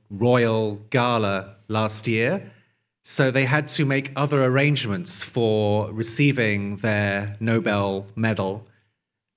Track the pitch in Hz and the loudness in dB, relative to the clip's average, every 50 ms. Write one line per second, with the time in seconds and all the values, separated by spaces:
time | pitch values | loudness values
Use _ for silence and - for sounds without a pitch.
0 | _ - 101 95 120 123 123 123 117 113 110 110 110 107 104 101 107 - - 127 | _ -14 -4 0 2 4 4 4 4 4 2 0 0 -2 -4 -8 -6 -2 0 0
1 | 120 123 120 113 107 98 98 95 95 - - - _ - 107 107 110 104 107 107 | 2 2 2 2 2 0 0 -2 -4 -8 -14 -18 _ -4 -2 0 0 0 -2 -4
2 | - 120 110 110 117 135 190 196 - - - _ _ _ _ _ _ _ _ _ | -2 -2 0 0 0 0 0 -2 -6 -10 -18 _ _ _ _ _ _ _ _ _
3 | - - - - 135 131 123 135 135 127 151 151 139 - - - 147 139 135 139 | -10 -4 0 0 2 2 2 2 2 2 0 0 0 -2 -2 0 0 0 0 -2
4 | 139 - - - 147 143 147 135 131 127 127 139 143 147 147 131 - 104 98 90 | -2 -4 -4 -4 -2 0 2 2 2 2 2 2 2 2 2 0 0 -2 -4 -4
5 | 87 - - - - - - 123 117 110 107 107 104 104 104 107 98 - 104 110 | -4 -4 -4 -4 -4 -4 -2 0 2 2 2 2 2 2 2 0 -2 -2 -4 -4
6 | 110 - - - 143 143 139 131 113 107 104 101 101 101 101 95 - 110 104 104 | -4 -2 0 2 2 2 2 2 0 0 0 -2 -2 -6 -6 -4 -2 0 0 2
7 | 104 101 98 101 104 104 104 104 113 113 113 113 92 110 104 101 98 98 98 98 | 0 0 0 -2 -4 -6 -6 -4 -2 0 0 2 2 0 0 0 0 0 -2 -4
8 | 101 - - 113 113 110 107 101 95 95 98 113 - - _ _ _ _ _ _ | -6 -8 -4 -2 -2 0 0 0 -2 -4 -4 -8 -12 -18 _ _ _ _ _ _
9 | _ _ _ _ _ _ _ | _ _ _ _ _ _ _